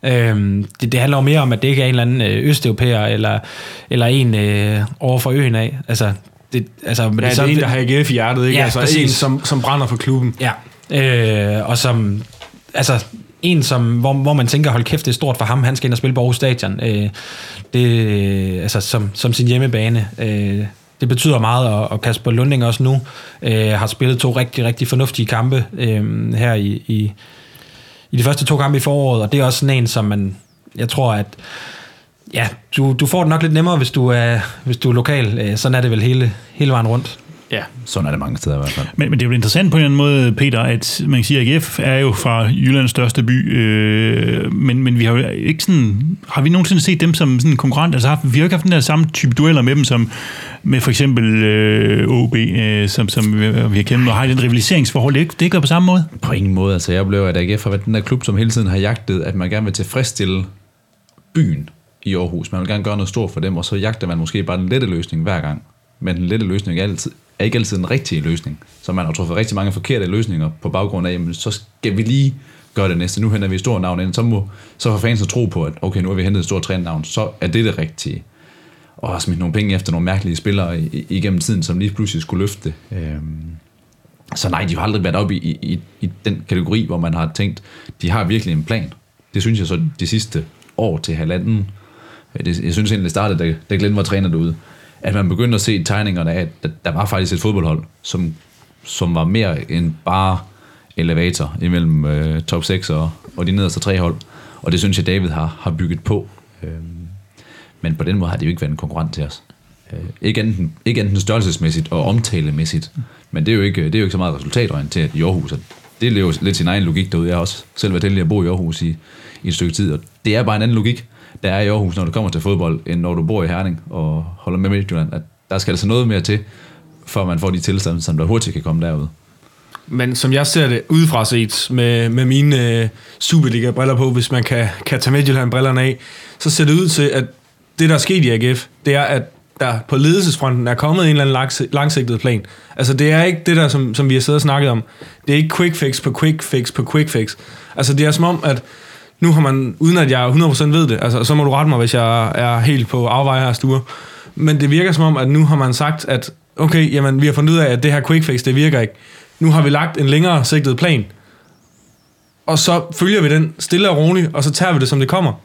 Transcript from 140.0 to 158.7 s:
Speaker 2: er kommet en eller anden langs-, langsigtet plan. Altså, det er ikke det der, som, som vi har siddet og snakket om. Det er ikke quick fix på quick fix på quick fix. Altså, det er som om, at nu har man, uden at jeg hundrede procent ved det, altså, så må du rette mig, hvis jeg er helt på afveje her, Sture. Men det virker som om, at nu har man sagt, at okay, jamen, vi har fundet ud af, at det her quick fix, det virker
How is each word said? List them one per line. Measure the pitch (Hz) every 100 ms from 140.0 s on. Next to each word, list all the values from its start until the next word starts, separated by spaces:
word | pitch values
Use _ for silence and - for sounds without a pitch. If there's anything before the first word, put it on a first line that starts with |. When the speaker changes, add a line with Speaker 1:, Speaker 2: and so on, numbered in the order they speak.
| 151 185 180 - 135 123 120
Speaker 2:
er |
kommet | 120 151 175
en | 165
eller | 151
anden | 139
langs-, | 131 131 - 131
langsigtet | 143 147 156 120 113
plan. | 131 113 98 - - -
Altså, | 127
det | 135 147
er | 156
ikke | 170 175 -
det | 165
der, | 151
som, | 139 127 110
som | 139
vi |
har | 131
siddet | 127 147
og |
snakket | 151 139 139
om. | 117 110 - - - -
Det |
er | 147
ikke | 156 -
quick | 175 165
fix | 139 131
på | 135 120
quick | 156 156
fix | - 135 117
på | - 120
quick | 151 151
fix. | 113 110 - - - - -
Altså, | 131
det | 139 151
er |
som | 156
om, | 170 170
at | 160 127 - - - - - _
nu | 170
har | 160
man, | 143 135 127 -
uden | 160 175
at | 143
jeg | 127 123
hundrede | 143 165
procent | 135 151
ved | 156 147
det, | 113
altså, | 120 117
så | 120 151
må |
du | 143
rette | 135 156
mig, | 127
hvis | 117
jeg | 120 117 117 113 -
er | 120 117
helt | 117 139 113
på | 127 120
afveje | 123 139 131 131
her, |
Sture. | 120 135 131 123 - - - - -
Men | 156 151
det | 143
virker | 156 185
som | 156
om, | 160 143
at | 131
nu | 147 151
har | 151
man | 131
sagt, | 120 147 156 -
at | 131 - - _ -
okay, | 156 160 156
jamen, | 143 139 135
vi | 147
har |
fundet | 131 151
ud | 165
af, | 147
at | 123
det | 147
her | 143 135
quick | 160 160
fix, | 127
det | 135 131
virker | 151